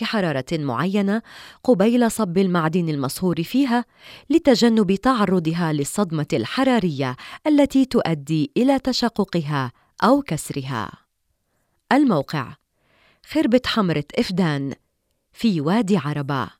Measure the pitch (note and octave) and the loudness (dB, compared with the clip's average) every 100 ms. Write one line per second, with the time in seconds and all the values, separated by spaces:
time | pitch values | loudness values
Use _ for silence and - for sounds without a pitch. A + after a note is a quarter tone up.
0 | A3+ A3 F3 C3+ - D#3+ C#3+ A#2 F3+ G3+ | -4 -2 -2 -2 -4 -4 -4 -2 -2 0
1 | G3 A3 - - - - B3 F#3+ A3 B3 | 0 -2 -4 -20 -20 -6 2 4 4 4
2 | A3+ - F#3+ E3+ F#3+ F3 D#3 F3+ E3 C#3+ | 2 0 -2 0 2 2 0 0 -2 -2
3 | C3+ - F#3 D#3+ E3 B3+ C#4 A#3+ - _ | -4 -2 -2 -2 -2 0 2 0 -4 _
4 | - - - E4 C#4+ A#3 A#3 A3 F#3 G3 | -20 -14 -2 2 4 4 4 4 2 2
5 | B3+ A#3+ F#3 F#3 D#3+ E3+ D#3+ D3+ C#3+ - | 2 2 2 2 0 -2 -2 -2 -4 -4
6 | F#3 D#3 C#3+ C#3 A2 - C4 A#3+ F3+ C3+ | -2 -2 -2 -2 -2 -2 0 2 0 -2
7 | C3 B2+ - - D#4 C#4+ C#4 C4+ C4 A#3 | -4 -6 -14 -6 0 2 4 2 2 0
8 | - D#3 C#3 D#3+ C#3+ - C4 C4+ C4 A#3+ | 0 -2 -2 -2 0 0 2 0 0 -2
9 | A#3+ - F#3+ F3 D3 C#3+ B2 - _ - | -2 -2 -2 -2 -4 -4 -6 -10 _ -2
10 | G3+ C#4+ - D#3 - C#3 C3 A#2+ G2+ - | 2 2 0 -6 -6 -8 -6 -6 -8 -14
11 | _ _ _ _ _ _ _ _ - C4 | _ _ _ _ _ _ _ _ 0 2
12 | C#4 D#3+ - D3+ A#2 D3+ _ _ _ _ | 4 2 -2 -6 -8 -14 _ _ _ _
13 | _ _ - - D#4 B3 - A3+ F#3 D3 | _ _ -6 -2 2 2 2 -2 0 -2
14 | - - A#3+ F3+ E3+ C#3+ C#3 - _ _ | -4 -4 -2 0 0 0 -6 -10 _ _
15 | _ _ _ - A#3 E3+ C#3+ G#3+ F#3+ G3+ | _ _ _ -4 -2 0 0 0 2 0
16 | C#3 D3 C#3 C#3 G2+ - | 0 -6 -4 -4 -6 -12